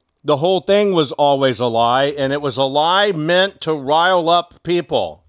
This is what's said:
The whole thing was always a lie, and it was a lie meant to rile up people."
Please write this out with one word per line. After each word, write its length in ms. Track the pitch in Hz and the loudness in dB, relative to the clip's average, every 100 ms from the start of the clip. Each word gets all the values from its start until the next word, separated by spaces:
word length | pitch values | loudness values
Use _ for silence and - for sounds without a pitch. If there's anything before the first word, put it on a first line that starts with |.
| _ _ | _ _
The 140 | 143 143 | -2 0
whole 240 | 170 185 | 0 0
thing 340 | - 202 202 | 0 2 2
was 160 | 175 143 | 0 -2
always 460 | - 143 139 135 113 | 0 2 2 0 0
a 80 | 123 | -2
lie, 380 | 113 117 127 | 0 2 2
and 280 | 143 143 135 | 0 -2 -4
it 80 | 143 | -4
was 160 | 147 117 | -4 -2
a 60 | |
lie 480 | 135 143 160 190 208 | -2 0 0 2 0
meant 500 | 170 151 180 196 - | -2 0 0 0 -4
to 120 | 160 | -6
rile 540 | 156 131 156 180 185 165 | -6 0 2 2 2 2
up 340 | 170 170 _ | 0 -2 _
people." 640 | 160 175 143 135 87 76 | -4 -4 -2 -4 -4 -8